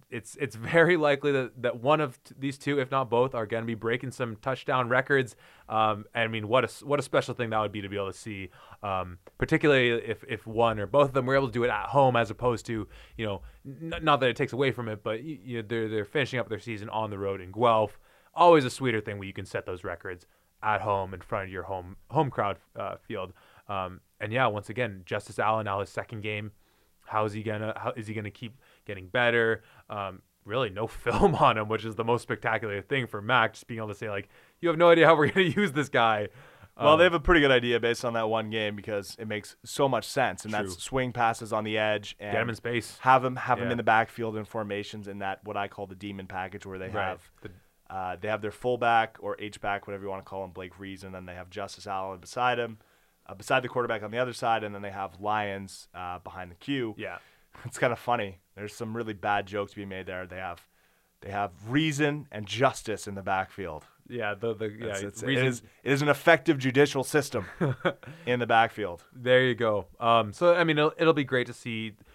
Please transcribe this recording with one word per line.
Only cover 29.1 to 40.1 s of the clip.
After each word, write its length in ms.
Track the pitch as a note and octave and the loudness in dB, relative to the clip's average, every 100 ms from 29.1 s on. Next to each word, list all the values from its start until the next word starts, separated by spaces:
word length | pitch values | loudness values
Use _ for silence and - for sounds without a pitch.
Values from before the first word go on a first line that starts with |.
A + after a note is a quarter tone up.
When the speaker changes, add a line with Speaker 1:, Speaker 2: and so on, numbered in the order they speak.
| B2 A#2+ A#2 A2+ A2 - - - | 2 4 4 2 0 -6 -20 -12
Speaker 1:
Um, 320 | G#2 G2 F#2 _ _ | -8 -8 -10 _ _
really 260 | G2 A#2 A#2 | -6 -4 -4
no 160 | F#2+ A#2 | -4 -8
<laughs> 180 | - A#2+ | -6 -2
film 300 | A2 G3 D3 | 4 4 6
on 220 | C#3+ A2 | 4 4
him, 100 | G#2+ | 0
which 160 | A2 A2 | -2 -4
is 100 | G#2 | -4
the 80 | |
most 200 | A2+ A#2+ | 0 0
spectacular 580 | - A2+ B2 A2 A2 G2+ | -2 -4 -2 -2 -4 -6
thing 240 | - C#3 A2+ | -2 -4 -2
for 140 | G#2+ | -6
Mac, 320 | G#2 B2+ A2+ | 2 4 4
just 140 | - - | -2 -12
being 100 | A2+ | -8
able 100 | A2 | -8
to 40 | G2+ | -8
say, 140 | A2 | -6
like, 180 | G2+ G2 - _ - | -6 -8 -18 _ -4
"You 100 | E3+ | 0
have 80 | D#3+ | 6
no 120 | F3 | 8
idea 160 | E3 D3+ | 10 10
how 100 | D#3 | 8
we're 120 | D3 | 6
gonna 160 | F#3+ F3+ | 4 2
<laughs> 100 | D3+ | 4
use 160 | G3+ | 2
this 160 | C#3 C3+ | 0 0
guy." 420 | C3 A2+ G#2+ G#2 - - - - - | 4 4 2 -2 -8 -20 -20 -18 2
Speaker 2:
Well, 160 | A#2 | 6
Speaker 1:
Um, 40 | D#3 | 8
Speaker 2:
they 60 | |
have 100 | F3 | 8
a 60 | E3+ | 6
pretty 220 | C#3 E3+ | 6 6
good 100 | C#3+ | 8
idea 280 | B2+ A#2+ A#2 | 6 4 2
based 240 | A#2 A#2 | 2 0
on 100 | B2 | -2
that 140 | A#2 A2 | 0 0
one 220 | A2 G#2+ | 0 -2
game, 260 | A2 G#2 G#2 | -2 -4 -4
because 400 | G2 G#2 G2 - | -4 -4 -6 -10
it 80 | A2 | -8
makes 280 | G#2+ - - | -8 -8 -18
so 240 | - - C3+ | -10 0 2
much 180 | A#2+ | 2
sense, 400 | - | -2